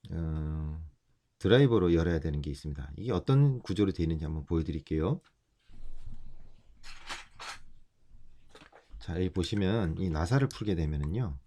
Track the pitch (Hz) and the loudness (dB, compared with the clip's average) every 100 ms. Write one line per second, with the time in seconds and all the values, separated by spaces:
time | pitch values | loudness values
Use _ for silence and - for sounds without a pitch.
0 | - 82 80 78 78 78 76 78 80 _ | -8 -6 -4 -4 -4 -4 -6 -8 -12 _
1 | _ _ _ _ 92 123 139 113 87 85 | _ _ _ _ 6 8 8 6 6 6
2 | 82 82 80 73 73 71 78 69 67 71 | 4 2 0 -4 -4 -6 -8 -8 -10 -8
3 | 110 90 - 135 143 127 - 98 101 90 | -2 -2 4 6 6 2 -4 2 2 2
4 | 80 80 76 78 73 82 78 78 - 78 | 0 0 -4 -6 -2 0 0 -6 -2 -2
5 | 85 165 _ _ _ _ _ - - - | 0 -2 _ _ _ _ _ -8 -6 -6
6 | - - - - - - - - - - | -6 -8 -10 -12 -14 -18 -20 -20 -16 -14
7 | - - - - - - - - - _ | -14 -14 -14 -16 -16 -14 -16 -18 -20 _
8 | - - - - - - - - _ - | -20 -20 -18 -20 -20 -20 -20 -20 _ -12
9 | - 85 92 92 82 104 92 113 87 78 | -4 -2 0 0 0 2 2 2 0 -2
10 | 92 78 85 131 135 - 104 85 76 76 | -2 0 2 2 2 -2 -2 0 0 -2
11 | 73 104 110 69 | -2 -2 -4 -6